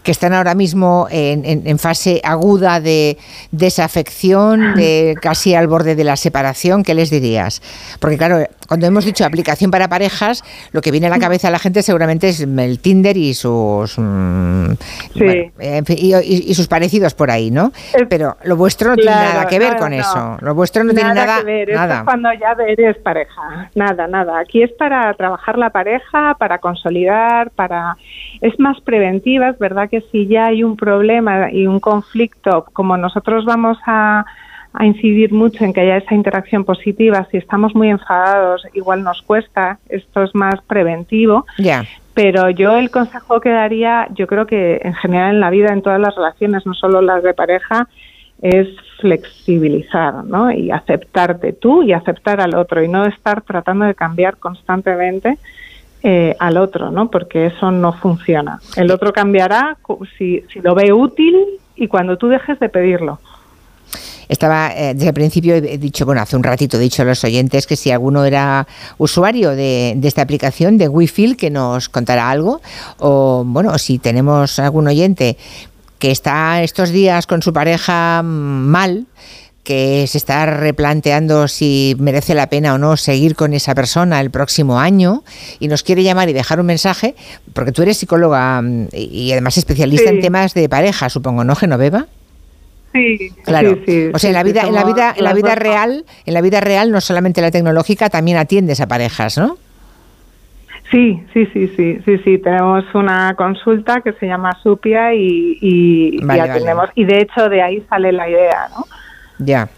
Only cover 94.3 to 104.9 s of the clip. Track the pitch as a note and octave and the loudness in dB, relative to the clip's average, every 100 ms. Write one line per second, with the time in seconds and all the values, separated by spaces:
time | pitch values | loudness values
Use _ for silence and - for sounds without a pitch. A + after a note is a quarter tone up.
94.3 | F3+ F#3 G#3 G3+ G#3 G3+ A#3 A#3+ - G3+ | 2 2 0 0 2 2 2 0 0 0
95.3 | G3 G#3 A3+ G#3+ G#3 A3+ C#4 E4 - - | 2 2 0 0 0 0 -4 -10 -14 -4
96.3 | E3+ F3+ G3+ G3+ G3 A3+ G#3 - F3 F3+ | -2 0 0 0 0 2 0 0 0 0
97.3 | F3+ E3+ F3 E3 D#3+ D#3+ G3 G#3+ E3 E3 | 0 0 2 2 0 0 0 0 0 0
98.3 | E3+ D3+ G3 F3+ C3+ A2+ A#2+ A2+ - A2 | 0 2 2 2 -2 -2 -2 -4 -4 -4
99.3 | C#3+ A3 F4+ _ - - _ _ _ - | 0 -2 -4 _ -20 -20 _ _ _ -20
100.3 | _ _ - - - - B3 A#3+ F3 - | _ _ -20 -20 -20 0 2 2 0 -2
101.3 | A#3 G3+ G3+ F#3+ F#3+ E3+ E3+ - F#3+ G3 | 0 0 0 -2 0 -2 0 0 2 2
102.3 | F#3+ F#3+ F#3 F#3 F#3+ F#3+ G#3 G3 F#3 F#3+ | 2 2 0 2 0 0 0 0 0 0
103.3 | F#3+ F#3 F#3+ A#3 A3 G#3+ A#3+ A#3 G#3 F#3+ | 0 -4 -2 0 0 0 -2 -4 -6 -6
104.3 | F3+ F#3 F3+ A3 G3 A3 | -4 -4 -2 0 0 0